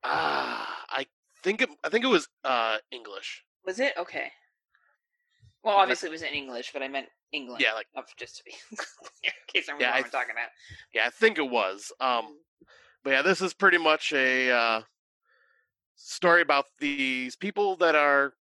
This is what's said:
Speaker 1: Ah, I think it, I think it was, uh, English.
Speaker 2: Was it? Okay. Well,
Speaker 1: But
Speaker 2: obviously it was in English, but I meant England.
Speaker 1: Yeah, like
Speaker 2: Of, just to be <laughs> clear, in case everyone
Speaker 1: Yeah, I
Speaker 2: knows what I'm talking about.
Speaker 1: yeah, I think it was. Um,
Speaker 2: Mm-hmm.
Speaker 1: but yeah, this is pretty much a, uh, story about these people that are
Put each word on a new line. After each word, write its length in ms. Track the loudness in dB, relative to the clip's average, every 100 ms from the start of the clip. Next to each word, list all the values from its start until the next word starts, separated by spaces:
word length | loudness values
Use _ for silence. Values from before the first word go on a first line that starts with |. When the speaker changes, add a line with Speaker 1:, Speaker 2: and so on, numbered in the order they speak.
Speaker 1:
Ah, 800 | -2 -2 -2 -2 -4 -8 -10 -12 -8
I 160 | -8 -8 _ _ _
think 180 | -4 0
it, 80 | -2 -4
I 60 | -2
think 140 | 0
it 40 | 4
was, 200 | 2 2 _
uh, 340 | 0 2 2 -2 _
English. 520 | -16 -12 -12 -12 -16 _ _ -10
Speaker 2:
Was 140 | -4
it? 140 | -4 -4
Okay. 340 | -8 -8 -10 -12 _ _ _ _ _ _ _ _ _ _ _ _
Well, 120 | 2 6
Speaker 1:
But 40 |
Speaker 2:
obviously 280 | 6 2 -4
it 20 |
was 100 | -8
in 100 | -8
English, 380 | -8 -8 -10 -10
but 100 | -8
I 40 | -6
meant 180 | -6 -10 _ _
England. 300 | -12 -10 0
Speaker 1:
Yeah, 120 | 0
like 140 | 0 -8 -12
Speaker 2:
Of, 100 | -14 -16
just 200 | -18 -18
to 60 |
be 100 | -20 -20
<laughs> 120 | -18 -14
clear, 120 | -14 -14 -20 _
in 80 | -8 -8 -6
case 160 | -6 -6
everyone 120 | -4
Speaker 1:
Yeah, 100 | 0
I 100 | 0
Speaker 2:
knows 40 | -2
what 0 |
I'm 60 | -6
talking 140 | -6 -8
about. 140 | -10 _ -20 -20 -8
Speaker 1:
yeah, 100 | -2 -2
I 20 |
think 280 | 2 2 2
it 120 | 0
was. 420 | 0 0 -2 -12 -4
Um, 100 | 0
Speaker 2:
Mm-hmm. 240 | 0 -2 -14 _ _ _ -20 _ _
Speaker 1:
but 60 | 0
yeah, 100 | 2
this 200 | 4 2
is 120 | -2
pretty 240 | 2 4 6
much 340 | 4 2 2
a, 380 | 2 2 2 2
uh, 300 | 2 2 0 -4 _ _ _ _ _ _ _ _ _ _ _
story 460 | -16 -2 4 4
about 240 | 6 2 0 _
these 560 | -6 -2 -2 -2 -6 -8
people 420 | -8 -2 -2 2
that 180 | 2 4
are 380 | 4 4 2 _